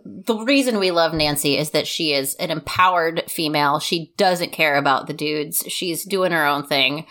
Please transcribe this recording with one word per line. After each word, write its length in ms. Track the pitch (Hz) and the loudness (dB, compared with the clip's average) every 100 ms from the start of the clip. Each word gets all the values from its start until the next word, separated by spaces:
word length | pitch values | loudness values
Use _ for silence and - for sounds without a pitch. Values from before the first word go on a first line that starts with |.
| - | -14
the 320 | 104 - 220 | -12 -4 -2
reason 400 | 226 277 254 220 | 2 2 2 2
we 120 | 185 | 2
love 220 | 170 165 | 4 2
Nancy 440 | 160 151 147 147 139 | 2 0 2 0 0
is 140 | 151 | 0
that 160 | 156 - | 0 -2
she 260 | - 160 | -2 0
is 220 | 143 135 - | 0 -2 -4
an 160 | 170 | -4
empowered 720 | 160 - - 185 180 165 165 - | -4 -6 0 2 2 0 -2 -6
female. 520 | - 156 151 147 147 | -4 -2 0 0 0
She 340 | - 175 156 - | -2 -6 -6 0
doesn't 340 | 196 175 170 | 2 2 -2
care 220 | - 160 143 | 0 2 2
about 320 | 143 131 - | 2 2 0
the 60 | |
dudes. 500 | 151 151 151 147 - - | -6 -4 -4 -4 -6 -6
She's 360 | - 185 160 196 | -6 -4 -6 -4
doing 260 | 190 185 | 0 2
her 140 | 170 147 | 2 2
own 180 | 143 | 0
thing. 420 | 143 143 131 147 160 | 0 2 2 0 -8